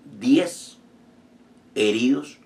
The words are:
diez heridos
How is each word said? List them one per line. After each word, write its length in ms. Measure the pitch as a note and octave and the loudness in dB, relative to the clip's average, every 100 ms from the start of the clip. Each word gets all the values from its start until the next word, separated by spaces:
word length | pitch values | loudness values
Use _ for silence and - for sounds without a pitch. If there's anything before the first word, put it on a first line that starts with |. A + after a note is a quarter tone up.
| - G#2+ | -20 -6
diez 580 | B2 D3 F3 - - - - - _ _ _ _ _ _ _ G#2 | 2 2 2 -6 -18 -20 -20 -20 _ _ _ _ _ _ _ -2
heridos 640 | G#2+ A2 B2 C#3+ - - | 0 2 2 0 -4 -16